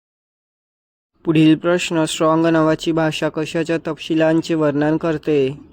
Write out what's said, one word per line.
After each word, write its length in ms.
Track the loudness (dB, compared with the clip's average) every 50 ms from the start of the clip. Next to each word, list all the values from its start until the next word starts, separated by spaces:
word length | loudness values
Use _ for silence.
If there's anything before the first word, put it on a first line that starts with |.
| _ _ _ _ _ _ _ _ _ _ _ _ _ _ _ _ _ _ _ _ _ _ _ _ -4
पुढील 320 | 0 2 4 6 4 4
प्रश्न, 480 | 4 2 0 0 0 -2 -2 -2 -2 -2
स्ट्रॉंग 420 | -2 -2 0 0 2 2 2 2
नावाची 460 | 2 2 2 2 2 0 -2 -2 -2 -2
भाषा 360 | 0 -2 -2 -2 -4 -4 -4
कशाच्या 500 | -4 -6 -6 -4 -4 -4 -4 -2 -4 -4 -4
तपशिलांचे 680 | -6 -8 -8 -6 -2 0 2 2 2 2 2 0 -2 -2
वर्णन 420 | 0 0 0 0 0 0 0 0
करते? 640 | -2 -2 -4 -4 -4 -2 0 0 0 0 0 -4 -8 -14 -20